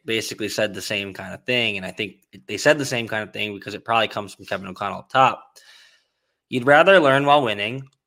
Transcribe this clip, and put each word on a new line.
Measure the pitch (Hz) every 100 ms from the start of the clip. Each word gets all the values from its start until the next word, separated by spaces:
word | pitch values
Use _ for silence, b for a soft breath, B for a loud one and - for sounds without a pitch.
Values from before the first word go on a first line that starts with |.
basically | - 113 - 98 104
said | - 107
the | 95
same | - 101 98
kind | 92 95
of | 98
thing. | - 123 113 101
And |
I | 92
think | - 101 - _ 98 -
they | 107
said | 147 151
the |
same | 131 123 110
kind | 107
of | 101
thing | - 107
because | 101 104
it | 101
probably | - 113 107
comes | 110 101
from | -
Kevin | 95 98 95
O'Connell | 90 101 92
up | -
top. | 131 127 - - _ B B B B B _ _ _ _
You'd | 127 123
rather | 147 175 190
learn | 139 135 143
while | 147
winning | 120 101 107 135 135 _